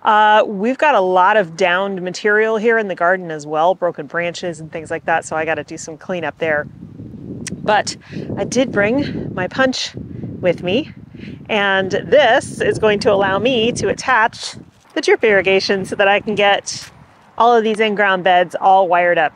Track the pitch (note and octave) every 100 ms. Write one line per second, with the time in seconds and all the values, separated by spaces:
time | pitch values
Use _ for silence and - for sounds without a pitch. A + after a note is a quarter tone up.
0 | - G#3+ G#3+ G#3+ G#3 G#3 G#3+ C4 D#4 B3+
1 | F#3 F#3 F3+ G#3+ F#3 E3 F3+ F3 G3 G3
2 | F3+ F3+ A3 G#3 A3 A3 G#3+ A3+ G#3+ F3
3 | F3 F#3 F3+ D#3 D3 D#3 E3 F#3 F3 D#3+
4 | D3+ E3+ F3 E3+ F#3 D#3+ D#3+ E3+ D#3 E3
5 | D#3 E3 D3+ D#3+ D#3+ D#3+ D3 D#3+ - D#3
6 | - F#3 D#3+ C#3+ E3 D3+ C#3+ - - -
7 | - - - - - - - G#3+ - -
8 | - - - - D4+ - C4 - G3+ B3+
9 | D4 - - - F#3 - C4 C4 - -
10 | - - - - F#3 E3 F3+ G3 D#4 -
11 | - - - - - A3 G3+ F#3+ F#3+ F#3+
12 | - A3+ C4+ B3 - - G3+ G#3 A3 G#3
13 | G#3 G3+ G3 F#3+ G#3 B3+ A3 A#3+ G3 G3
14 | - B3+ A3 - - - - _ _ -
15 | D#4 G#4 A3+ G3+ F#3 F#3+ F#3+ G3 F#3 -
16 | G3 G3+ G3+ G#3 G3+ G3+ - - - -
17 | - _ _ - A3+ A#3+ A3 G#3+ A3 G3+
18 | G3+ F#3+ F#3 F3+ F3+ - - F#3+ F#3+ F3
19 | F3 E3+ D#3